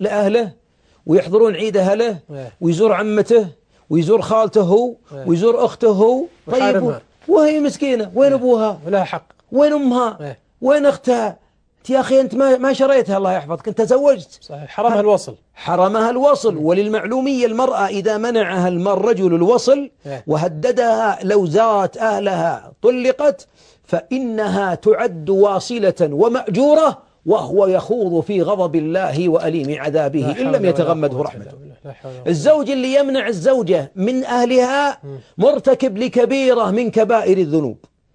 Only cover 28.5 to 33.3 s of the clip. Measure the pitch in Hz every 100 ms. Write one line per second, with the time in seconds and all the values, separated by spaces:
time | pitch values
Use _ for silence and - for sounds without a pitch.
28.5 | 202 175 160 156 175 175 143 175 160 165
29.5 | 165 139 147 147 151 143 151 131 202 262
30.5 | 269 190 160 165 165 143 127 143 110 117
31.5 | 139 143 127 143 127 135 127 127 165 180
32.5 | 311 247 269 254 269 277 269 208